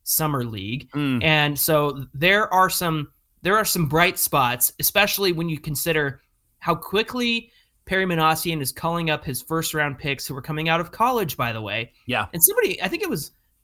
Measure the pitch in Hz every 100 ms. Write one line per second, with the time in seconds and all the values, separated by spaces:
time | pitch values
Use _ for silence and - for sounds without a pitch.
0 | - - 156 143 120 110 95 127 - 143
1 | 143 127 160 156 147 143 - 156 147 135
2 | 127 139 170 202 214 185 185 - 175 160
3 | 139 _ _ _ 170 214 208 190 151 156
4 | 175 180 - 156 123 120 - - - 202
5 | 202 - 196 165 170 151 - 143 - 156
6 | 143 - _ _ _ _ - 165 - 196
7 | 233 247 240 233 233 _ _ _ - 190
8 | 190 170 160 160 175 160 131 - 165 170
9 | 165 151 - 127 - 160 160 156 147 131
10 | 151 135 - 135 - 151 160 165 170 -
11 | 233 247 185 - 120 113 107 107 117 _
12 | - 120 104 - 247 440 453 - 190 330
13 | 392 202 139 - _ _